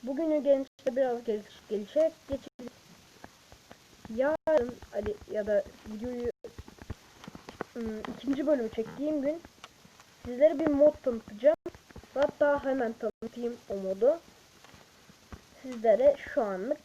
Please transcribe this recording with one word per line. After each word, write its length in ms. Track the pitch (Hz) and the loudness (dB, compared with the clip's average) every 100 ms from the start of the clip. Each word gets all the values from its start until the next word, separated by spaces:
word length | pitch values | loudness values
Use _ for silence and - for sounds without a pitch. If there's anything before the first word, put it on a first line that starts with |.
Bugünü 400 | 233 277 320 302 | -6 -4 0 0
gençler 520 | 277 269 269 _ - 247 | 4 2 2 _ -4 0
biraz 280 | 262 240 | 0 -2
geliş-, 380 | 233 208 202 - - | -4 -6 -6 -20 -6
gelişerek 440 | 214 208 294 320 320 - | -6 -2 0 0 0 -10
geçirdik. 440 | 269 - _ 247 - - - - - - - - - _ - - - - 220 | -10 -10 _ -16 -16 -20 -20 -20 -20 -20 -20 -20 -20 _ -20 -20 -20 -12 0
Yarın 600 | 269 311 - 311 247 240 - | 0 0 2 2 2 -8 -10
hadi 240 | - 214 202 - | -6 -6 -8 -6
ya 160 | 214 208 | -6 0
da 160 | 208 - - - | 0 0 -14 -14
videoyu, 440 | 214 247 240 240 - - - - - - - - - - - - - - 240 | -10 -8 -4 -6 -6 -14 -18 -20 -20 -14 -14 -14 -20 -20 -18 -20 -14 -12 -8
ım, 240 | 226 214 - - | -8 -8 -10 -10
ikinci 300 | 240 277 294 | -4 -2 2
bölümü 240 | 285 220 | 0 0
çektiğim 500 | 226 220 - 294 311 | -6 -8 -6 -4 -2
gün 200 | 269 330 - - - _ - - - - - | -2 -4 -10 -20 -20 _ -20 -20 -20 -18 -12
sizlere 340 | 247 302 294 | 4 4 4
bir 80 | 311 | 0
mod 260 | 285 294 294 | 6 6 6
tanıtacağım. 520 | - 233 - 208 262 330 - - _ - - | -4 -4 -8 2 2 2 -4 -14 _ -20 -10
Hatta 500 | 262 285 - 294 285 | 0 0 2 2 2
hemen 300 | 269 269 233 | 0 0 -2
tanıtayım 640 | 226 220 - 226 240 240 240 - | -2 -8 -6 -12 -6 -8 -8 -8
o 60 | 196 | -6
modu. 440 | 190 190 233 330 - - - - - - - - - - - - - - | -4 2 4 2 -4 -20 -20 -20 -20 -20 -20 -20 -20 -20 -20 -20 -20 -18
Sizlere 540 | 262 240 226 208 277 - - | -14 -2 4 6 6 4 -2
şu 100 | - | -2
anlık 340 | 214 190 208 294 | -2 -4 -4 -6